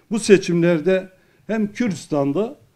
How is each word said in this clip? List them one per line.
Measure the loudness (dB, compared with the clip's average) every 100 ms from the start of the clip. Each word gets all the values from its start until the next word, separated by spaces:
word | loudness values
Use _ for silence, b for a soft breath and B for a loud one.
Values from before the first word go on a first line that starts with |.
| b
Bu | -4
seçimlerde | 4 4 4 0 2 2 0 -2 -2 b b b -6
hem | -4 -4
Kürdistan'da | -2 -4 -4 -4 -2 0 -2 -4 -8 _